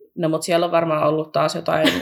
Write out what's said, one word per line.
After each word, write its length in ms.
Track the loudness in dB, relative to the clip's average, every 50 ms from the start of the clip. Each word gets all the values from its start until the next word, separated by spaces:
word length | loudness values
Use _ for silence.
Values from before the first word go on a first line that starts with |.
| -20 _ _
No 140 | -4 -2 -2
mut 140 | 0 -2 -2
siellä 240 | 0 0 2 2
on 60 | 2 2
varmaan 300 | 0 2 2 0 0 2 0
ollut 240 | 0 0 -4 -4 -2
taas 220 | 0 0 0 -2
jotain 340 | -4 -4 -2 0 2 2 0 0 -2